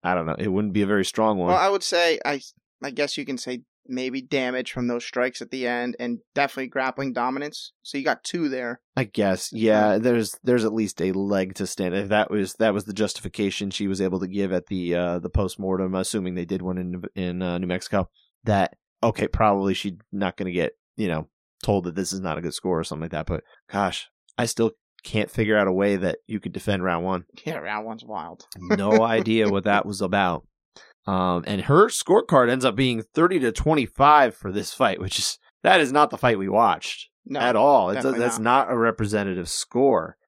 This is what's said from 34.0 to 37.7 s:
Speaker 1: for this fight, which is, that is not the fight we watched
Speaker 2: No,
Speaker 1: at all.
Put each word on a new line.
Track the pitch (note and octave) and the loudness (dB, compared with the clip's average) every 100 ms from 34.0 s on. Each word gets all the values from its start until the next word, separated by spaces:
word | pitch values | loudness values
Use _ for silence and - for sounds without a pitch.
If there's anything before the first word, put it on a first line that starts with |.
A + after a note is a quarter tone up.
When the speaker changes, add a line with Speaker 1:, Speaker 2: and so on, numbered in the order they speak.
| C#3+ D3+ C3 - | 6 8 6 2
Speaker 1:
for | G2+ | -6
this | G2 F#2+ | -6 -6
fight, | - A#2+ F#2+ | 0 0 0
which | F2+ - | -4 -4
is, | - - _ _ | -4 -6 _ _
that | - F#3 | 4 6
is | C#3+ | 6
not | C#3+ D3 | 4 4
the | A#2+ | 4
fight | C3 G#2+ | 2 2
we | F#2+ | 2
watched | G2 A2+ E2+ - - - _ - | 4 4 4 -2 -10 -14 _ -10
Speaker 2:
No, | C#3 | -2
Speaker 1:
at | B2 A2+ | 2 4
all. | C3+ | 6